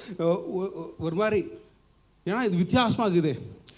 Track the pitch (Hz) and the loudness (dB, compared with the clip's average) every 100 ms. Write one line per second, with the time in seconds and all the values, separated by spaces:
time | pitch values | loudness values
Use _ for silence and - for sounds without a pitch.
0 | - 185 170 175 - 185 190 165 165 - | -12 -2 0 0 -2 -4 -4 -8 -12 -8
1 | 160 165 214 208 143 - - _ _ _ | -4 0 2 0 -2 -10 -20 _ _ _
2 | _ _ - 220 233 175 175 254 233 - | _ _ -4 -2 0 2 4 4 4 2
3 | 214 175 156 123 - - - | 2 4 2 -2 -8 -16 -20